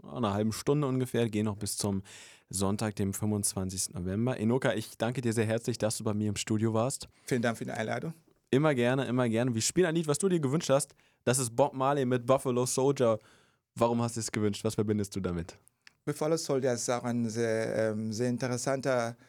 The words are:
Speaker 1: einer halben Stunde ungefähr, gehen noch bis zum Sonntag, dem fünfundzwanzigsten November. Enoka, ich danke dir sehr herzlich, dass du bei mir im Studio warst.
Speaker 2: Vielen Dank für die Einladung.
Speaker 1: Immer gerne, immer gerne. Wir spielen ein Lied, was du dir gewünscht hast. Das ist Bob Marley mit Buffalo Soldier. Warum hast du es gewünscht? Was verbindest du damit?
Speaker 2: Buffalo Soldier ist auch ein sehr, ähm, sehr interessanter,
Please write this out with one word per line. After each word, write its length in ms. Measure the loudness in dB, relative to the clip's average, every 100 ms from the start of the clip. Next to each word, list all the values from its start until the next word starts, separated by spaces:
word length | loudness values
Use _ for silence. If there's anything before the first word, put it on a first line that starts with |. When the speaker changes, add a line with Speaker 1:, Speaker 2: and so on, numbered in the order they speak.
Speaker 1:
einer 280 | -12 -2 0
halben 200 | 2 0
Stunde 340 | 0 0 0 2
ungefähr, 420 | 0 0 0 0
gehen 180 | 0 -2
noch 100 | -4
bis 200 | -6 -2
zum 280 | -2 -2 -6 -20 -20 -20 -10
Sonntag, 460 | -2 0 0 -2
dem 180 | -2 -2
fünfundzwanzigsten 880 | -2 -2 0 -2 -4 -6 -4 -6 -6
November. 380 | -4 -2 -2 0
Enoka, 360 | 2 2 2
ich 220 | -2 -4 -4
danke 240 | -4 -2
dir 120 | 0
sehr 140 | 0 2
herzlich, 320 | 0 -2 -2
dass 200 | -2 -2
du 60 |
bei 100 | -2
mir 140 | -2 -2
im 80 | -2
Studio 360 | -2 0 2
warst. 360 | 2 0 -4 -12 _
Speaker 2:
Vielen 180 | -4 0
Dank 160 | 0 -2
für 60 |
die 80 | -6
Einladung. 420 | -6 -4 -4 -6 -10 _ _ 0
Speaker 1:
Immer 240 | 4 4 4
gerne, 300 | 4 2 2
immer 220 | 2 2
gerne. 240 | 2 2
Wir 100 | 0
spielen 240 | 0 2 2
ein 100 | 2
Lied, 100 | 0
was 120 | 0
du 100 | 2
dir 100 | 2
gewünscht 320 | 2 0 4
hast. 240 | 2 2 -10 _ _
Das 160 | 0 0
ist 160 | 0 2
Bob 180 | 2
Marley 300 | 2 2 2
mit 200 | 2 0
Buffalo 420 | 2 2 4 0 0
Soldier. 520 | 2 2 4 2 2 -4 -20 _ _ _
Warum 260 | 0 2 2
hast 140 | 0
du 60 | -2
es 100 | -4
gewünscht? 320 | 0 0 0
Was 140 | -2 0
verbindest 400 | 0 0 -2 -4
du 40 |
damit? 380 | -4 -4 -6 -14 _ _ -20 _
Speaker 2:
Buffalo 320 | -8 -2 0 0
Soldier 380 | 0 0 0
ist 140 | -2 -2
auch 140 | -2
ein 260 | 0 -2 -2
sehr, 640 | 0 0 0 0 0 0
ähm, 220 | 0 -4
sehr 160 | -2 -2
interessanter, 880 | 0 -2 -2 -2 -2 0 0 -2 -6